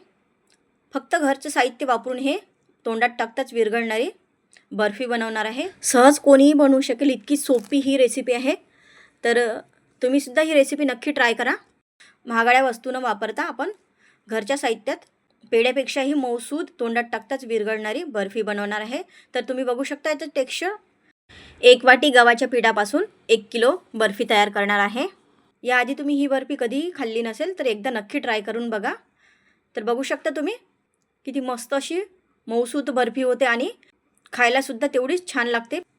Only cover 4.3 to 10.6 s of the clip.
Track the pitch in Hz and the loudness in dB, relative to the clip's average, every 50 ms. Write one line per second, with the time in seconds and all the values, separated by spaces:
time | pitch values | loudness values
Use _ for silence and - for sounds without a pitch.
4.3 | _ _ _ _ _ _ _ - - 196 214 208 202 202 262 233 240 233 226 226 | _ _ _ _ _ _ _ -10 -4 -2 -2 -2 -2 -4 -6 -4 -4 -4 -4 -4
5.3 | 220 220 214 220 226 262 320 381 - - - - - 240 247 277 294 - - 277 | -4 -4 -4 -4 -4 -6 -8 -8 -8 -8 -4 0 4 8 8 8 8 6 6 8
6.3 | 277 269 277 294 302 285 294 269 269 262 269 - 247 233 285 285 262 - - - | 8 10 8 8 6 6 6 6 4 4 2 0 -2 0 0 0 0 0 -2 -4
7.3 | 285 294 - - 269 233 208 - 285 277 269 269 269 269 254 233 240 269 254 254 | -4 -2 0 2 0 0 0 0 -2 -2 0 2 2 4 2 2 2 -2 -2 -2
8.3 | 247 240 247 269 330 415 _ _ _ _ _ _ _ - - _ _ _ - 233 | -2 -2 0 -2 -4 -4 _ _ _ _ _ _ _ -20 -20 _ _ _ -2 0
9.3 | 233 240 240 226 226 269 - _ _ _ _ _ _ - - 254 269 285 277 262 | 2 2 2 0 -2 -6 -10 _ _ _ _ _ _ -4 -2 0 2 0 0 0
10.3 | 247 311 320 320 320 294 | 0 0 2 4 6 4